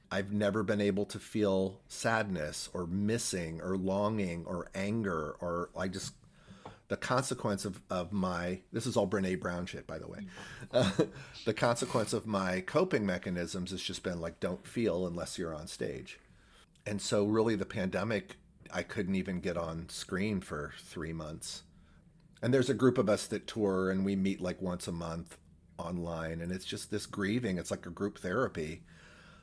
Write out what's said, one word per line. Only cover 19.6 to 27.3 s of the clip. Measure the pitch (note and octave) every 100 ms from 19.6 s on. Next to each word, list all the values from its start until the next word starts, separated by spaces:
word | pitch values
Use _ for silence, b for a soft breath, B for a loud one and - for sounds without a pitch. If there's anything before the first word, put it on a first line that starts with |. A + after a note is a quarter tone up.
| E2 E2 E2
screen | - - F#2 G#2+ F#2+
for | - D2+ D2 -
three | - F2 D#2+
months. | E2 D#2 D#2+ - - - b b b b b - -
And | A#2
there's | C3 B2+
a |
group | A2 B2+ B2
of | G#2
us | G2+ -
that | G#2 -
tour, | A#2 G2+ F#2 F#2+
and | F#2+ G2
we | G2
meet, | F#2+ F#2+
like, | F2+ F2
once | F#2 F2 -
a |
month | E2+ E2 E2+ E2+ - - - - -
online. | E2+ F2+ E2+ D#2+ D#2+ E2
And | E2+
it's | F#2 -
just | G#2+ -
this | G#2 -
grieving. | G2+ G2